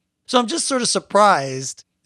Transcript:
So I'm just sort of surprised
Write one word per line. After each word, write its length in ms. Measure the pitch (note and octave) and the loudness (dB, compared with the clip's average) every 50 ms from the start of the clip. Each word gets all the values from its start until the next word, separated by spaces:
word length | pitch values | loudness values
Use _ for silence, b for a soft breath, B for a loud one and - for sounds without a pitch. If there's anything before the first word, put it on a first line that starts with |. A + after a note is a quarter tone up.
| _ _ _ _ _ | _ _ _ _ _
So 120 | - - B3 | -2 0 0
I'm 80 | A#3+ | 0
just 200 | G#3 E4 E4 - | 0 -4 -6 -4
sort 160 | - C4+ B3+ | -2 -2 -2
of 60 | A#3 - | -2 -2
surprised 960 | - F#3+ - - - G3+ G#3 G3+ F#3 D3 C#3 C3+ C3 C3 C3+ - - - - _ _ _ _ | -2 -4 -4 0 2 4 4 4 4 2 0 -4 -6 -8 -10 -10 -12 -16 -20 _ _ _ _